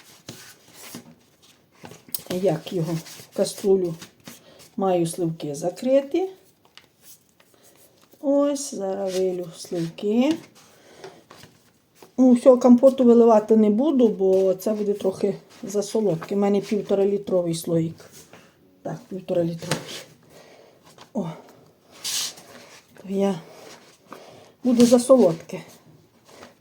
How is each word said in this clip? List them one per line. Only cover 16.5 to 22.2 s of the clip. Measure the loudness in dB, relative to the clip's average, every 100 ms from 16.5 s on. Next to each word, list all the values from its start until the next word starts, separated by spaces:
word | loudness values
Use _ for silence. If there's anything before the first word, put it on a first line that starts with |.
| -2
півтора | -2 -6 -2 0 0
літровий | -2 -2 -2 -2 -6
слоїк. | -2 -2 -2 -8 -20 -20 -20 -20 _ _ _ _
Так, | -14 -14 -12
півтора | -14 -6 -2
літровий. | -2 -6 -8 -10 -10 -18 -20 _ _ -20 -20 -20 -20 _ _ -20 -12
О. | -10 -8 -12 -20 -20 _ _ _ -16 -10 -8